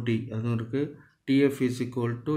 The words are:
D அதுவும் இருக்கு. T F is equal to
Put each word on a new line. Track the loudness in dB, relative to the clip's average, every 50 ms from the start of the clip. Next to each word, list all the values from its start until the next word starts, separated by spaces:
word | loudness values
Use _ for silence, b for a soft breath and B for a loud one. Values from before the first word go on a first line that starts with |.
| 0
D | 0 0 0 -2 -4
அதுவும் | -6 -4 -2 -2 -2
இருக்கு. | -2 -2 -4 -4 -4 -4 -4 B B B B B B _
T | 2 4 6 6
F | 4 4 2
is | 0 0 0 -2 -4
equal | -4 -2 -2 -2 -2 -2 -4 -4
to | -2 -2